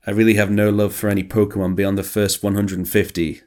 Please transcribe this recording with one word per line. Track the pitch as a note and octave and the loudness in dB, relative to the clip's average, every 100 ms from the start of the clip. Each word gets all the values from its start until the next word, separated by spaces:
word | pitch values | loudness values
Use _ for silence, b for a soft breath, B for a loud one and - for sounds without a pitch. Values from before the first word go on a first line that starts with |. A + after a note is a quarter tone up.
| - | -2
I | |
really | G2+ A2+ | 2 4
have | G#2 G2+ | 4 2
no | G#2 G#2 | 2 2
love | G#2 G#2 | 2 0
for | - G#2+ | -2 -2
any | G2+ | -2
Pokemon | F#2 A2 G2+ G2+ F#2 F#2 | -2 0 0 0 -2 0
beyond | G2 G2 | 0 0
the | |
first | F#2+ G#2+ G2+ - | -2 -2 -2 -2
one | G#2 G2 | -2 0
hundred | G#2 F#2 | -2 -4
and | F2 | -2
fifty | G#2 F2+ - D#2+ C#2+ | 0 0 -2 -4 -4